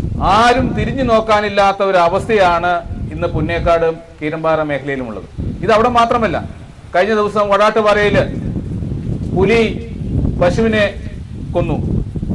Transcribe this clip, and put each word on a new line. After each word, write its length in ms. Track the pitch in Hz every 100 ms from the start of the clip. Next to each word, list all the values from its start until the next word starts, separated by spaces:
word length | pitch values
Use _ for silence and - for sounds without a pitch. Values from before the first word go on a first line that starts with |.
| - -
ആരും 420 | 165 208 240 254 240 214
തിരിഞ്ഞു 260 | 214 262
നോക്കാനില്ലാത്ത 760 | 247 220 220 208 208 202 196 196
ഒരു 140 | 196 185
അവസ്ഥയാണ് 760 | 170 190 - 214 180 170 175 175 - - -
ഇന്ന് 140 | 156 170
പുന്നേക്കാടും 680 | 160 160 165 170 170 165 160 - -
കീരമ്പാറ 400 | 151 160 160 156
മേഖലയിലുമുള്ളത്. 680 | 151 139 143 135 120 101 90 - - -
ഇതവിടെ 260 | 185 214 240
മാത്രമല്ല, 480 | 240 233 247 208 131 - - - - - 170
കഴിഞ്ഞ 180 | 202 214
ദിവസം 340 | 208 214 202
വടാട്ടുപാറയില് 760 | 196 214 220 208 208 208 196 - - - - - - - - - - - 175
പുലി 260 | 196 226 214 - - - - - - -
പശുവിനെ 440 | 175 226 226 214 202 - - - - - - 175
കൊന്നു. 220 | 170 - - - - - -